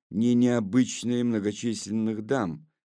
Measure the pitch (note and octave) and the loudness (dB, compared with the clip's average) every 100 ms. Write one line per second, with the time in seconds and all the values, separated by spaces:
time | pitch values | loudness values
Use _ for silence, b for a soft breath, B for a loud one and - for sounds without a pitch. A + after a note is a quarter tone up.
0 | - F#2+ A#2+ A#2+ B2 A#2+ G2 A2+ B2 - | -8 0 4 4 4 2 2 2 2 0
1 | A#2 B2 A#2+ A2 G#2 G#2 A#2 G#2+ G2 A2 | -4 -2 0 0 -2 -4 -4 -6 -4 -2
2 | A2 A2 G#2+ C#3 G2 D#2 - _ | -2 -2 -2 -2 -2 -6 -14 _